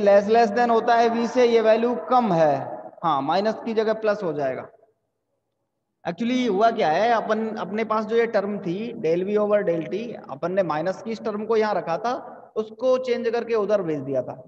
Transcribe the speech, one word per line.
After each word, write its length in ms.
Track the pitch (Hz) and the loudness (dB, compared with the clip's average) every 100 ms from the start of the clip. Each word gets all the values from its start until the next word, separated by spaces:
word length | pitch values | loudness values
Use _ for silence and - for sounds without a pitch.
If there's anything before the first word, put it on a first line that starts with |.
less, 280 | 202 202 202 | 8 6 6
less 240 | 226 226 | 4 4
than 180 | 196 180 | 2 2
होता 240 | 226 220 233 | 2 4 4
है 120 | 233 | 4
V 160 | 226 233 | 2 0
से, 180 | 254 240 | 2 4
ये 140 | 226 | 4
value 340 | 220 220 233 233 - | 4 4 2 -2 0
कम 220 | 254 233 | 2 4
है, 240 | 170 156 139 131 - - - | 4 4 2 -2 -10 -14 -6
हाँ, 180 | 170 143 | -2 -2
minus 380 | 139 170 208 214 | 0 0 0 -2
की 100 | - | -4
जगह 200 | 220 220 | -2 0
plus 280 | 220 220 208 | 0 -2 -2
हो 100 | 190 | -4
जाएगा। 360 | 147 139 123 110 _ _ _ _ _ _ _ _ _ _ _ _ _ | -2 -4 -4 -10 _ _ _ _ _ _ _ _ _ _ _ _ _
Actually 440 | 160 170 233 254 247 | -10 -4 -2 0 0
हुआ 200 | 190 226 | 2 2
क्या 180 | 214 175 | 2 2
है, 200 | 160 220 | 2 2
अपन, 360 | 226 202 220 220 202 | 2 0 -2 -4 -6
अपने 280 | 180 208 220 | -6 -4 -2
पास 180 | 220 208 | -2 0
जो 100 | 233 | 0
ये 100 | 233 | 0
term 300 | 220 196 202 | 0 -2 -4
थी 180 | 175 180 233 - | -6 -6 -6 -4
del 260 | 156 170 185 | -2 0 0
V 120 | 208 | 0
over 260 | 208 208 | 2 2
del 240 | 185 165 151 | 2 -2 -4
T, 180 | 185 233 - - | -8 -8 -12 -14
अपन 220 | 139 175 | -8 -4
ने 100 | 190 | -2
minus 380 | 180 151 170 190 | 0 -2 -4 -6
की 100 | - | -8
इस 120 | 220 | -8
term 220 | 226 208 214 | -6 -6 -2
को 100 | 226 | 0
यहाँ 180 | 214 | 0
रखा 240 | 196 156 165 | -2 -2 -4
था, 160 | 240 262 - - - - | -4 -6 -8 -18 -10 -8
उसको 400 | 220 - 254 254 | -8 -4 0 0
change 280 | 254 240 233 | 0 -4 -2
करके 240 | 233 220 226 | -2 -2 -2
उधर 260 | 196 208 | 0 0
भेज 180 | 170 151 | 0 -4
दिया 200 | 135 135 | -4 -4
था, 200 | 127 - | -4 -10